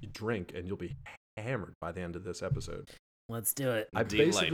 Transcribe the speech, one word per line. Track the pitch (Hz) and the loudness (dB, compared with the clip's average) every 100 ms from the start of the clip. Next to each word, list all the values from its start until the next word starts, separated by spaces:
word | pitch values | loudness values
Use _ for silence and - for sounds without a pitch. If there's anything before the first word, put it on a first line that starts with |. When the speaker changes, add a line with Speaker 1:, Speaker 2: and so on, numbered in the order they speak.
Speaker 1:
you | 101 | -8
drink | 95 110 113 85 | -6 -2 0 -2
and | - 90 | -6 -4
you'll | 98 | -4
be | 87 - - - _ - | -4 -8 -12 -18 _ -8
hammered | 110 131 90 - | -4 -4 -6 -8
by | 85 | -8
the | 87 | -6
end | 87 85 | -6 -6
of | |
this | 92 87 | -6 -6
episode. | 90 - - 80 - - _ _ - | -2 -2 -2 -8 -10 -18 _ _ -8
Speaker 2:
Let's | 117 107 | -4 -2
do | - 135 | 0 2
it. | 113 110 | 2 0
Speaker 1:
I | - | 0
Speaker 3:
Delightful. | 110 - 156 190 165 | 2 6 8 8 6